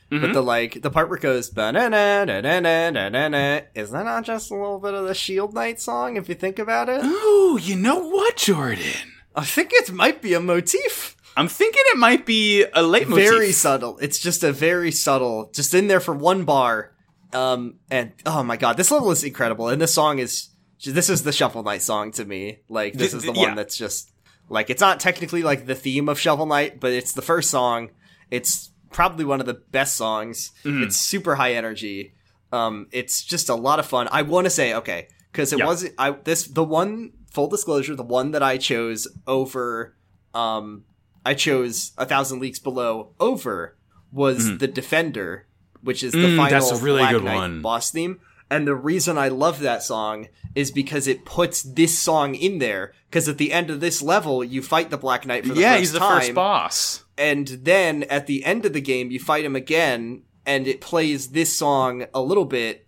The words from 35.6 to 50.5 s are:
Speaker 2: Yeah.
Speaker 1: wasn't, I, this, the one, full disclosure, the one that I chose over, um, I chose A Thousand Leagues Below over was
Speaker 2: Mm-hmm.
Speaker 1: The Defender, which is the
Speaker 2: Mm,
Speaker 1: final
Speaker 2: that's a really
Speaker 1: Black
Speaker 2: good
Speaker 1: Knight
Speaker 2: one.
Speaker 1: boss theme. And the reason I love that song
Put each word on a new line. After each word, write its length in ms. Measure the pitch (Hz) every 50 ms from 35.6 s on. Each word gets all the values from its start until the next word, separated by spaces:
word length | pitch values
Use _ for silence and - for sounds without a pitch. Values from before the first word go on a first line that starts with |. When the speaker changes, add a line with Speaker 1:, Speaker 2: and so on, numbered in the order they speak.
Speaker 2:
Yeah. 40 | 107
Speaker 1:
wasn't, 300 | 160 175 170 180 165 -
I, 140 | - 135 143
this, 340 | 143 143 - 156 165 165 -
the 160 | 151 135 160
one, 500 | 160 156 156 165 190 208 214 233 226 - _ - - -
full 180 | - 156 143 143
disclosure, 480 | - - - 180 151 139 135 151 147
the 60 | 131
one 300 | 120 117 120 127 131 151
that 100 | 151 147
I 160 | 139 135 131 131
chose 500 | - - 131 117 117 113 113 107 - - - - -
over, 720 | 131 135 131 131 135 - 127 123 120 117 113 117 - _ _ _ _ _ _ _ _ -
um, 500 | 117 117 110 110 107 107 107 104 104 - _ _ _ _ _ _ _ -
I 80 | -
chose 600 | 147 - - 156 135 131 123 120 110 - - - -
A 80 | - 127
Thousand 360 | - 143 135 135 131 131 127
Leagues 180 | 135 127 131 -
Below 560 | - 139 127 127 120 117 110 110 107 - _ -
over 600 | 175 240 262 180 - 120 98 87 85 - _ _ _ _ _ _ _ _
was 340 | 131 135 139 135 127 117 113
Speaker 2:
Mm-hmm. 100 | 110 95 -
Speaker 1:
The 100 | 139 117
Defender, 800 | 92 123 - - 156 160 165 156 127 110 92 82 92 - - _ _ _ _ _ _ _
which 220 | 120 127 123 -
is 100 | 131 123
the 60 | 135 165
Speaker 2:
Mm, 180 | 180 180 170
Speaker 1:
final 320 | 160 143 139 139 139 135 123
Speaker 2:
that's 120 | 120 117
a 40 | 127
really 140 | 143 139 135
Speaker 1:
Black 140 | 131 131
Speaker 2:
good 120 | 123 110 95
Speaker 1:
Knight 100 | 113 107
Speaker 2:
one. 260 | 95 92 87 85 80
Speaker 1:
boss 280 | 76 110 117 117 - -
theme. 300 | - 160 170 180 185 - _ _ _ _ _ -
And 160 | 139 156 147
the 80 | 143 139
reason 420 | 123 131 156 180 185 - 175 165
I 120 | 147 139 131
love 320 | 131 131 147 170 160 147
that 220 | 143 127 117 110
song 460 | - - 117 110 107 107 107 107 113 - _ _ - -